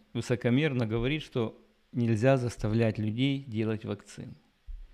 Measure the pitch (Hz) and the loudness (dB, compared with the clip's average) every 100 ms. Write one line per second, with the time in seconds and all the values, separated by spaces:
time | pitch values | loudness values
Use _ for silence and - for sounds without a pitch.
0 | _ 117 - 120 120 127 156 123 110 117 | _ -8 -2 0 4 4 2 0 -2 0
1 | 127 156 - 127 110 - _ _ _ 123 | 0 -2 -4 -2 -2 -6 _ _ _ 0
2 | 117 107 131 135 120 - 107 113 110 104 | 2 4 4 4 2 -2 0 2 2 0
3 | 107 113 139 139 135 110 110 107 104 104 | -4 0 0 0 -4 -2 -2 -2 -6 -8
4 | - - - - _ _ - - - | -10 -16 -14 -16 _ _ -14 -14 -14